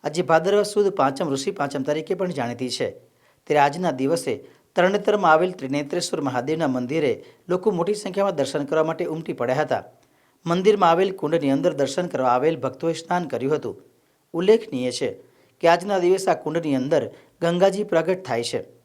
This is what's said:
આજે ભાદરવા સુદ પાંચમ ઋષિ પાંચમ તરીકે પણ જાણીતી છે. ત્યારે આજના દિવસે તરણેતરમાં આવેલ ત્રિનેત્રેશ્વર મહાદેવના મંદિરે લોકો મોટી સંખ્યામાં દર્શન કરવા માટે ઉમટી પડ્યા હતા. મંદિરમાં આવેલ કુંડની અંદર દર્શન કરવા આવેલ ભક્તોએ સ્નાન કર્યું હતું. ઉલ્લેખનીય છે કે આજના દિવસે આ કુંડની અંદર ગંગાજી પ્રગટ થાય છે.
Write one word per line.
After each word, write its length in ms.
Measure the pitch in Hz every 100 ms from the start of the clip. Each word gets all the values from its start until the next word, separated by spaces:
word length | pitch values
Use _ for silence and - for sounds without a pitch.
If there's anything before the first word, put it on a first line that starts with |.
આજે 180 | 147 151
ભાદરવા 400 | 170 165 175 202
સુદ 260 | 202 208 202
પાંચમ 420 | 196 139 139 170
ઋષિ 200 | 135 165
પાંચમ 320 | 190 143 147
તરીકે 320 | 135 151 156
પણ 140 | 185 185
જાણીતી 420 | 143 120 117 127
છે. 200 | 117 117 - _ _ _ _
ત્યારે 160 | _ 147
આજના 300 | 143 156 180
દિવસે 500 | 131 135 165 147 107 - _ _ -
તરણેતરમાં 560 | 180 202 202 214 180
આવેલ 200 | 156 185
ત્રિનેત્રેશ્વર 680 | 180 135 143 143 175 175 175
મહાદેવના 460 | 143 123 127 160 151
મંદિરે 580 | 127 123 160 147 107 - _ -
લોકો 220 | 180 214
મોટી 240 | 180 170
સંખ્યામાં 420 | 208 196 190 196 165
દર્શન 280 | 135 151
કરવા 200 | 143 156
માટે 200 | 160 160
ઉમટી 280 | 160 156 160
પડ્યા 240 | 151 123 131
હતા. 280 | 151 110 - _ _ _ _ _ 165
મંદિરમાં 440 | 170 190 208 175
આવેલ 220 | 165 196
કુંડની 380 | 190 147 165 143
અંદર 220 | 135 170
દર્શન 340 | 147 135 - 180
કરવા 240 | - 127
આવેલ 260 | 127 147 160
ભક્તોએ 360 | 131 127 165
સ્નાન 320 | 160 - 180
કર્યું 300 | 160 117 131
હતું. 220 | 147 127 95 _ _ _ _ _
ઉલ્લેખનીય 600 | 165 185 226 - 131 127
છે 240 | 123 123 - - _ _ _
કે 80 | 170
આજના 300 | 175 190 196
દિવસે 320 | 175 190 190
આ 40 |
કુંડની 400 | 160 156 160 160
અંદર 360 | 135 131 156 110 - _ _
ગંગાજી 420 | 165 175 196 190
પ્રગટ 400 | - 165 160 185
થાય 180 | - 117
છે. 160 | 120 117 - -